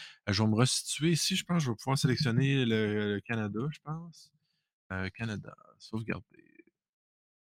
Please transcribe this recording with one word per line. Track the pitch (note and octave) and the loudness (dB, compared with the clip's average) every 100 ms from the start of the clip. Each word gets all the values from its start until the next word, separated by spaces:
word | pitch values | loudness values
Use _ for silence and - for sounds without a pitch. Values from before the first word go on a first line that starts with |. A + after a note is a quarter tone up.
| - - - | -10 -10 -2
euh, | |
je | G2 | 2
vais | A2 | 4
me | |
resituer | G#2+ B2+ - - - D#3 | 4 4 2 -4 0 2
ici. | D#3+ - | 2 2
Je | F#3 | -2
pense | - F3 | 0 0
que | |
je | C#3 | 0
vais | A2 | -2
pouvoir | - C#3 | -2 2
sélectionner | C3+ A#2+ C#3+ A#2 C3+ C#3 | 2 2 2 2 4 2
le, | B2 A2 G#2+ G#2 G#2 G2+ | 2 2 2 0 0 -2
le | |
Canada, | - A#2 G#2+ G#2 C#3 | -2 -4 -2 -4 -4
je | D3 | -6
pense. | C#3+ D#3+ E3+ - - _ _ _ _ _ - | -10 -10 -10 -18 -20 _ _ _ _ _ -10
Euh, | F#2+ F#2+ | -6 -6
Canada, | - A2+ G2+ - - - - | -6 -8 -8 -10 -18 -20 -20
sauvegarder. | - A2 G#2+ F#2 - - - _ - _ _ _ _ _ _ _ | -10 -8 -6 -8 -10 -20 -20 _ -20 _ _ _ _ _ _ _